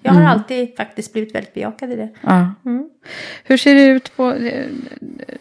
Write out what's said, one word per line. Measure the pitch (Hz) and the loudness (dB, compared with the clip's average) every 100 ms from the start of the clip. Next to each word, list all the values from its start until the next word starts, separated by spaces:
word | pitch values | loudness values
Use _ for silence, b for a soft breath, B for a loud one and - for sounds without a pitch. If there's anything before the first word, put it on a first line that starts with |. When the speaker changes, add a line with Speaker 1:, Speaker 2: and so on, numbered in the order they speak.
Speaker 1:
Jag | - | 2
har | 180 | 4
Speaker 2:
Mm. | 160 | 6
Speaker 1:
alltid | 208 214 254 240 - | 2 -2 -6 -6 -8
faktiskt | 214 - - | -10 -10 -10
blivit | 220 214 | -8 -6
väldigt | - 196 | -8 -10
bejakad | - 208 220 254 | -10 -10 -10 -12
i | 233 | -10
det. | 220 - | -12 -8
Speaker 2:
Ja. | - 185 180 202 254 | 0 2 2 -4 -8
Speaker 1:
Mm. | 240 302 _ B B B B | -8 -8 _ B B B B
Speaker 2:
Hur | - 262 | 0 2
ser | 285 | 6
det | 277 277 | 6 6
ut | 262 - - | 4 -2 -4
på, | 254 | -4
eh, | 247 240 - - 277 - - - - 50 - | -4 -6 -8 -10 -12 -14 -16 -18 -16 -18 -16